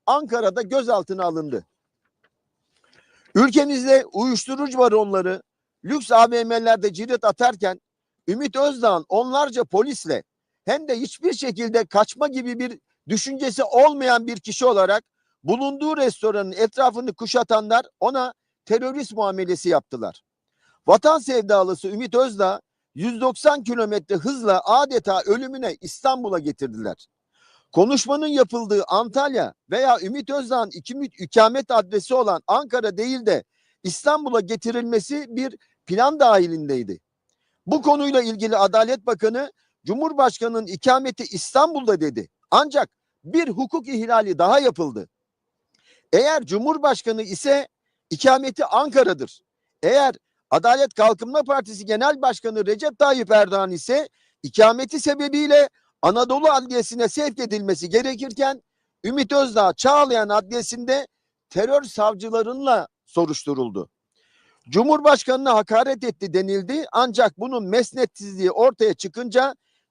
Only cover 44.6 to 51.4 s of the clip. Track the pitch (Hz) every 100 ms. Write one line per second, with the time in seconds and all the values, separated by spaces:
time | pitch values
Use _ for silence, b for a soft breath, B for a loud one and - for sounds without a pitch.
44.6 | 262 165 151 107 - _ _ _ _ _
45.6 | _ _ _ _ _ 180 285 311 147 202
46.6 | 269 311 285 233 226 220 220 185 277 277
47.6 | - _ _ _ _ 160 262 262 269 -
48.6 | - 220 294 262 233 156 123 - _ _
49.6 | _ _ 165 269 269 233 _ _ _ 143
50.6 | 240 262 269 - 220 202 226 294